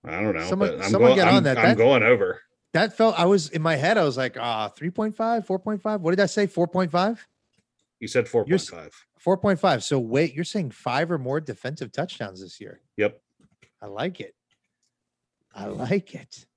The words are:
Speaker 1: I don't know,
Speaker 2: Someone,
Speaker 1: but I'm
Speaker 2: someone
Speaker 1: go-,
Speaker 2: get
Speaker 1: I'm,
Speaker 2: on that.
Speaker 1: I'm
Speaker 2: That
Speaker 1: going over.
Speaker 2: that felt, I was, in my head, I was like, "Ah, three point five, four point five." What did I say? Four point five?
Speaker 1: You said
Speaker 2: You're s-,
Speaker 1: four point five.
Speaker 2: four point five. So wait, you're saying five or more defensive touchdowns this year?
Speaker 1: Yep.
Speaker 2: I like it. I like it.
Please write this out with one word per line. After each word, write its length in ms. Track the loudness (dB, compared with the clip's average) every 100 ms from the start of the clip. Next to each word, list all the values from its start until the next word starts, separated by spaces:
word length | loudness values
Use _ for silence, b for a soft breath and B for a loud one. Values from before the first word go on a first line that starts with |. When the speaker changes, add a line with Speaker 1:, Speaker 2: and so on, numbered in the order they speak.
| -8
Speaker 1:
I 160 | -4
don't 140 | -4 -4
know, 120 | -4
Speaker 2:
Someone, 220 | -2 -2
Speaker 1:
but 160 | -2 -2
I'm 60 |
Speaker 2:
someone 200 | 4 6
Speaker 1:
go-, 40 | 6
Speaker 2:
get 120 | 6
Speaker 1:
I'm, 80 | 4
Speaker 2:
on 80 |
that. 140 | 4 4
Speaker 1:
I'm 80 | 4
Speaker 2:
That 120 | 6
Speaker 1:
going 260 | 6 6
over. 380 | 6 4 2 -4 _ _ _
Speaker 2:
that 220 | -2 -2 2
felt, 240 | 2 4
I 60 | 2
was, 240 | 2 0
in 120 | -2
my 140 | 0 0
head, 220 | 2 2
I 60 |
was 140 | 2 0
like, 200 | -4 -4
"Ah, 300 | -4 -2 -4
three 200 | -6 -8
point 260 | -4 -6 -4
five, 300 | -2 -2 -2
four 140 | -6
point 220 | -4 -6
five." 200 | -4 -2
What 100 | 0
did 100 | 2
I 60 | 2
say? 200 | 0 -2
Four 200 | 0 -2
point 240 | 0 0
five? 340 | 0 0 -2 -12 _ _ _ _ _ _ _
Speaker 1:
You 80 | -2
said 220 | -2 0 -2 0
Speaker 2:
You're 80 | -2
s-, 140 | -2
Speaker 1:
four 80 | -16
point 140 | -20
five. 120 | _ _ _
Speaker 2:
four 180 | -2 0
point 220 | 0 2
five. 240 | 2 0
So 160 | 0 -2
wait, 340 | 0 0 0
you're 120 | -4 -8
saying 260 | -6 -8
five 400 | -8 -6 -4 -2
or 60 | -4
more 240 | -4 -6
defensive 500 | -6 -10 -10 -10 -10
touchdowns 500 | -8 -8 -8 -12 -12
this 200 | -20 -18
year? 180 | -20 -20 _ -2
Speaker 1:
Yep. 260 | -2 -2 _ _ _ _ _ _
Speaker 2:
I 60 | -14
like 340 | -8 -8 -8
it. 120 | -18 _ _ _ _ _ _ _ _ _ _ _ _
I 120 | -16 -12
like 500 | -10 -4 -4 -4 -20
it. 300 | -20 -20 _